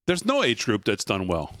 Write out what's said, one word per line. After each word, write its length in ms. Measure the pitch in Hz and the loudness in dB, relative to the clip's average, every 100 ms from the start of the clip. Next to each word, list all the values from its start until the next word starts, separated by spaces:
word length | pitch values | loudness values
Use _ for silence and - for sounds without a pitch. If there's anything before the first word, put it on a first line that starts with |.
| - | -2
There's 160 | 175 | -2
no 180 | 214 277 | 0 2
age 220 | 165 113 | 2 2
group 180 | - 104 | 0 0
that's 200 | 104 101 | 2 -2
done 240 | - 98 92 | -2 -2 0
well. 260 | 85 73 - | -2 -4 -4